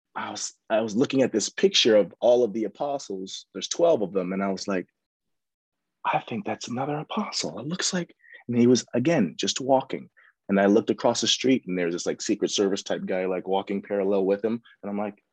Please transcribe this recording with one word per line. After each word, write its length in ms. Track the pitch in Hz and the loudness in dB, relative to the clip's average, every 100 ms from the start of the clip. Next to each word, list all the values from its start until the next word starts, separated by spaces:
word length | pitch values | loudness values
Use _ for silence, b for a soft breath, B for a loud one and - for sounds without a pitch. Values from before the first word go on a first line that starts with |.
| _ - | _ -12
I 160 | 101 | -10
was, 220 | 107 - _ - | -10 -12 _ -2
I 100 | 113 | 0
was 160 | 113 104 | 0 0
looking 260 | 135 135 | 0 2
at 120 | 113 | 2
this 160 | 110 - | 0 -2
picture 480 | - 196 - 120 107 | 2 2 4 6 6
of 160 | 95 - | 4 0
all 240 | 113 123 117 | 4 4 4
of 80 | |
the 100 | 113 | 0
apostles. 840 | 101 - 143 139 - 95 98 - - | -6 -4 -6 -6 -8 -10 -10 -14 -14
There's 140 | 98 - | -12 -8
twelve 340 | - 170 139 | 2 4 4
of 120 | 95 | 0
them. 180 | 98 90 | -2 -4
And 100 | 95 | -2
I 80 | 98 | -2
was 160 | 95 - | -4 -2
like, 180 | 92 - _ _ _ _ _ _ _ _ _ _ _ - | -4 -4 _ _ _ _ _ _ _ _ _ _ _ -4
"I 140 | - | -4
think 260 | - 113 104 | -4 -8 -6
that's 220 | 107 - | -8 -8
another 260 | 123 143 147 | -6 -4 -6
apostle. 640 | 156 220 202 - - 101 | -6 -6 -4 -6 -6 -8
It 80 | 147 | -8
looks 240 | 180 - | -4 -4
like," 220 | 180 170 _ B B - | -4 -6 _ B B -2
and 100 | 120 | 4
he 100 | 120 | 6
was, 180 | 120 - | 6 2
again, 420 | 120 135 160 85 - | -2 2 2 0 -2
just 220 | 101 - | -6 -4
walking. 500 | 131 131 - 76 - _ b _ - | 0 0 0 -10 -10 _ b _ 0
And 100 | 98 | 4
I 60 | 101 | 6
looked 220 | 107 104 | 4 2
across 300 | 107 123 113 | 0 2 0
the 60 | 110 | 0
street, 380 | - 127 127 90 | 0 2 0 0
and 100 | 90 | -2
there's 160 | 85 | -2
this, 120 | 85 87 | -2 -4
like, 160 | 78 | -6
Secret 300 | - 104 90 | -4 -2 0
Service 320 | - 98 98 | 0 0 0
type 220 | - 95 98 | -4 -6 -4
guy, 200 | 92 92 | -4 -2
like, 220 | 90 92 | -4 -2
walking 320 | 98 98 101 | -2 -2 -6
parallel 440 | - 101 95 98 95 | -4 -2 2 2 2
with 180 | 101 110 | 0 0
him. 160 | 117 b b | -4 b b
And 80 | 101 | -8
I'm 80 | 101 | -6
like 240 | 104 101 _ | -6 -10 _